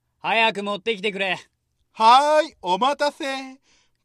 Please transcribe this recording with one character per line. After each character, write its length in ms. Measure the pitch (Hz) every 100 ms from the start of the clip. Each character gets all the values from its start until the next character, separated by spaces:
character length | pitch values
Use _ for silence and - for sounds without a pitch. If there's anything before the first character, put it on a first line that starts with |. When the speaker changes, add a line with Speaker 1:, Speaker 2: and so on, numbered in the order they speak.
| _ _
Speaker 1:
早 340 | 160 220 226
く 100 | 202
持 120 | 202 202
っ 60 |
て 140 | 226 202
き 60 |
て 100 | 208
く 80 | 190
れ。 180 | 190 170 - _ _ _ _
Speaker 2:
は 480 | - 226 254 294 311
ー 60 | 311
い、 60 | -
お 160 | 180 190
待 200 | 262 285
た 140 | 294
せ。 480 | 285 277 269 262 262 _ _ _ _